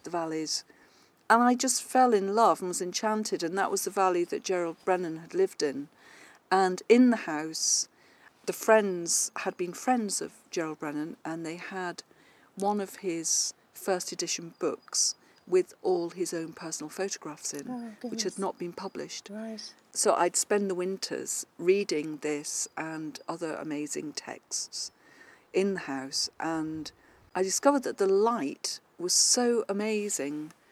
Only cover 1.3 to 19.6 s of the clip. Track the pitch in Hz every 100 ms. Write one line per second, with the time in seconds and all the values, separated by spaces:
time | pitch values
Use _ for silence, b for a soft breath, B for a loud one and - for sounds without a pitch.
1.3 | 233 240 247 262 - - 254 254 208 196
2.3 | 214 214 160 185 170 180 - 214 214 214
3.3 | 180 165 196 - 196 190 196 185 175 175
4.3 | - - 180 170 156 - 180 170 160 165
5.3 | 170 190 - 151 135 143 B B B B
6.3 | B - 190 185 180 - 240 247 226 -
7.3 | 151 156 160 - - - b b b b
8.3 | b - - - 220 202 180 170 - -
9.3 | - 190 185 175 175 - 247 208 - 170
10.3 | - _ 180 160 151 151 147 160 - 160
11.3 | 165 160 175 - 190 180 175 - b b
12.3 | b b - 196 208 190 - 196 165 160
13.3 | - - - _ - - 180 - 170 170
14.3 | - 165 - 160 - - - - - b
15.3 | b - 180 180 - - 180 170 170 170
16.3 | 170 160 - 170 156 151 - 190 - 156
17.3 | 151 - 147 233 247 233 208 247 226 196
18.3 | 196 190 - 175 - 190 - 147 - -
19.3 | 208 220 214